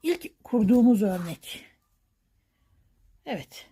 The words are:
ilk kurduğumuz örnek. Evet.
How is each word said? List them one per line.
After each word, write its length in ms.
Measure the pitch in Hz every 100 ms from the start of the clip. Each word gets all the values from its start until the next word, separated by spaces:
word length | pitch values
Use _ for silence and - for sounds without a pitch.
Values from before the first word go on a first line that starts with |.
ilk 400 | 320 349 - _
kurduğumuz 600 | - 247 202 247 240 226
örnek. 640 | 202 180 170 156 - - - _ _ _ _ _ _ _ _ _ _ _ _ _ _ _ -
Evet. 440 | 208 - - -